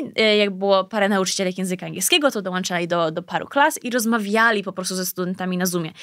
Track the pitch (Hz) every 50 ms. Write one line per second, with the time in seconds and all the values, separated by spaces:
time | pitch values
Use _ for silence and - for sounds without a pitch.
0 | 294 - - - 220 214 208 208 208 202 185 185 196 196 196 190 185 190 226 214
1 | 196 202 208 190 190 185 - - 196 180 185 185 185 180 185 180 175 160 156 180
2 | 190 - 349 359 294 269 - 220 190 190 180 185 185 - 185 170 175 170 175 175
3 | 165 156 160 175 175 - 180 165 - - - 285 285 320 - - - 247 226 254
4 | 214 226 233 226 208 202 208 220 226 233 226 202 190 196 185 - 185 185 185 185
5 | 185 180 - - 180 180 185 - 185 185 180 180 185 185 175 175 160 160 - -